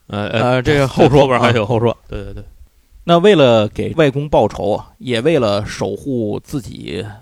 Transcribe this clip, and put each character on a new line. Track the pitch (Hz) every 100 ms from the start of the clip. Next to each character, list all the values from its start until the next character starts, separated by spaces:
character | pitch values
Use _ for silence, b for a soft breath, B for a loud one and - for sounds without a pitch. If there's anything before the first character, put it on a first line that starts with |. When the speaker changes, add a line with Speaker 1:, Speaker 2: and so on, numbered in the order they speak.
| -
Speaker 1:
哎， | 104 104
哎， | 113
Speaker 2:
呃， | 123 127
这 | 123 147
个 | 135
后 | - 147
说， | 139
Speaker 1:
<laughs> |
后 | 135
边 | 120
还 | 120
有。 | 120
Speaker 2:
啊， | 104
后 | 117
说。 | 117 - -
Speaker 1:
对， | 107 98
对， | 101
对。 | 101 - - _ _ -
Speaker 2:
那 | - 170
为 | 202
了 | 175 131 113 104
给 | - 101 151
外 | 147
公 | 135 147
报 | 151 107
仇 | - 95
啊， | 98 - _
也 | 127 113
为 | 139 156
了 | 110 101 104
守 | - 101 101
护 | 143 123 107 101
自 | - 147
己 | - - 110 87 104 104